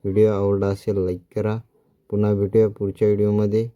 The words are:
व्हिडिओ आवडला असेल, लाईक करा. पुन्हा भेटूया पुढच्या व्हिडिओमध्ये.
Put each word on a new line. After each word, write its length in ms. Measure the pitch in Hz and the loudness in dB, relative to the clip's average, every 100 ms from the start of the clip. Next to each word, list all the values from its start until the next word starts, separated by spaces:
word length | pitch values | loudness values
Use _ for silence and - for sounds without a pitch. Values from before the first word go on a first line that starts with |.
व्हिडिओ 260 | 101 98 110 | 0 2 4
आवडला 360 | 101 101 98 98 | 2 0 0 0
असेल, 300 | 98 - 98 | -2 -4 -2
लाईक 240 | 92 90 _ 107 | -2 -6 _ -6
करा. 200 | 104 113 - _ _ _ _ | -4 -6 -10 _ _ _ _
पुन्हा 220 | 104 104 | -2 0
भेटूया 340 | 101 101 113 107 | 0 2 2 2
पुढच्या 400 | 101 98 98 107 | -2 -8 -2 0
व्हिडिओमध्ये. 600 | 104 104 104 104 110 113 | 2 0 0 0 -2 -4